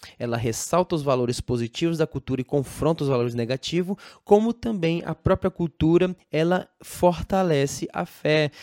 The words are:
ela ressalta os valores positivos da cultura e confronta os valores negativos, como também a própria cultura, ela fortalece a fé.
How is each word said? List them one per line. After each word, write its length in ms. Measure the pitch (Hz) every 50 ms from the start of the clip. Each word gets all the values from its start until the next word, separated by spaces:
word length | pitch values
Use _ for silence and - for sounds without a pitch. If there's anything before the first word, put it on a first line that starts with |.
| - - - -
ela 180 | 120 120 117
ressalta 560 | 113 113 117 110 - - - 170 175 180 -
os 100 | 175 151
valores 380 | 139 143 131 127 123 120 123 -
positivos 580 | - - 127 117 117 117 - - 165 170 170 156
da 80 | 160
cultura 340 | - - 139 - - 131 131
e 40 | 123
confronta 600 | - 143 143 131 - - - 135 156 165 - 147
os 40 | 139
valores 240 | 135 120 120 120
negativos, 640 | 120 120 117 113 131 - - - 160 175 180 185 202 - - - - - _
como 280 | - 202 214 220 233
também 520 | 233 233 - 233 220 185 165 165 170 170 -
a 80 | - 160
própria 380 | - - 180 190 - - 185
cultura, 640 | - - 175 156 - - 160 160 170 175 185 185 180 - _ _
ela 400 | - 151 160 175 185 180 - - _ -
fortalece 1080 | - - - - 180 180 170 160 - - 196 190 185 170 151 139 139 143 - - 170 -
a 120 | - 170 175
fé. 460 | - - - - 151 156 156 151 143 - -